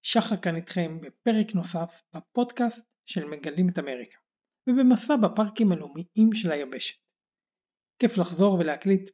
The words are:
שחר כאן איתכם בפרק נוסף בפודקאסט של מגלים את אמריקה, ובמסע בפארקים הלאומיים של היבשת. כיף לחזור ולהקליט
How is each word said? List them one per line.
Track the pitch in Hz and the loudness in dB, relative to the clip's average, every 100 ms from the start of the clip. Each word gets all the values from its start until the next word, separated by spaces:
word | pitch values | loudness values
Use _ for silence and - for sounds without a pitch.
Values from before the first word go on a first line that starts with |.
שחר | - 233 196 196 | 0 0 0 -2
כאן | 180 165 | -2 -4
איתכם | 170 180 165 160 | -6 -4 -4 -6
בפרק | - _ 233 220 214 180 | -14 _ 0 0 0 -2
נוסף | 170 170 170 - _ | -4 -6 -8 -12 _
בפודקאסט | 165 _ - 240 - 240 233 _ _ - | -18 _ -4 -4 -2 -4 -4 _ _ -10
של | 185 147 | -8 -8
מגלים | 151 151 151 185 | -10 -8 0 0
את | 180 | 0
אמריקה, | 139 123 117 _ _ _ _ _ - | -6 -8 -12 _ _ _ _ _ 0
ובמסע | 247 254 247 - 285 | 4 6 4 2 2
בפארקים | 202 - 208 208 214 | 2 2 -2 2 2
הלאומיים | 165 147 160 175 214 220 | 2 -4 -14 -6 4 4
של | 220 180 | 4 -2
היבשת. | 147 135 131 - - _ _ _ _ _ _ _ _ _ _ | -4 -6 -8 -10 -10 _ _ _ _ _ _ _ _ _ _
כיף | 240 202 | 0 2
לחזור | 175 170 202 | -2 2 4
ולהקליט | 185 160 143 190 190 190 | 4 0 -2 2 0 0